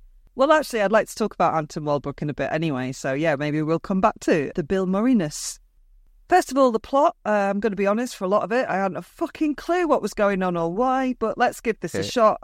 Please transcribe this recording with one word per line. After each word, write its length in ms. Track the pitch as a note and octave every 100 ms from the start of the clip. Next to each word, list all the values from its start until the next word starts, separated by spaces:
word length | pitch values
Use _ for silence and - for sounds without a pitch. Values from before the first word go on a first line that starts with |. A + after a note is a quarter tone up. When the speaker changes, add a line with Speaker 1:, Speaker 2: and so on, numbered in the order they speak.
| - - _ -
Speaker 1:
Well, 160 | C#4
actually, 300 | D#4 C4 A3+
I'd 100 | G3
like 160 | A3 F3
to 60 | -
talk 180 | G#3
about 220 | - E3+ D#3+
Anton 280 | D3+ E3+
Walbrook 380 | D3 D3 C#3+ -
in 80 | D3
a 40 |
bit 140 | C#3 C#3
anyway, 400 | D#3 E3 C3 B2+
so 200 | C3+ C#3
yeah, 220 | C3+ D#3+
maybe 260 | C#3 D3 D3+
we'll 200 | D3+ E3
come 200 | - F#3+
back 200 | G#3+ -
to 320 | - F3+ -
the 80 | -
Bill 240 | D3 F#3+ F#3
Murrayness. 720 | F#3+ B3 A#3 D3+ - - - _ _ _ - _ _ -
First 240 | F4+ -
of 60 | C4
all, 120 | C4
the 80 | A3
plot. 380 | - C#4 E4 - -
Uh, 40 | G#3 G3
I'm 80 | G3+
gonna 160 | A3
be 140 | F#3+ G3
honest, 260 | G#3+ B3
for 100 | -
a 40 | F#3
lot 160 | G#3
of 80 | F3
it, 160 | A#3+ -
I 80 | F3+
hadn't 220 | G3 F3
a 40 |
fucking 540 | - - E4 - D#4 -
clue 320 | - F4+ E4
what 120 | B3+
was 140 | G3+
going 300 | - G3+ F#3+
on 120 | F#3 E3+
or 160 | E3
why, 440 | F#3 C4 C4 C4 B3
but 180 | A3 -
let's 240 | B3 -
give 200 | A#3+ G#3
this 160 | E3+ G2+
a 20 |
Speaker 2:
Okay. 100 | G2+
Speaker 1:
shot, 300 | B3 G#3+ -